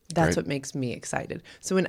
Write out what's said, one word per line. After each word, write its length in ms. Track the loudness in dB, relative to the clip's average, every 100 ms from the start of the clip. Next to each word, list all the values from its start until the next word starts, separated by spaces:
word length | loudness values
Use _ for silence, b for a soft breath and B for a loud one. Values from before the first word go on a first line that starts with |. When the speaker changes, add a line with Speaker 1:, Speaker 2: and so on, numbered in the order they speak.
| -4
Speaker 1:
That's 140 | 2 4
Speaker 2:
Right. 60 | 4
Speaker 1:
what 80 | 2
makes 280 | -2 -4
me 180 | -4 -2
excited. 500 | -4 -4 -4 -4 -8 B B
So 140 | 0
when 140 | 2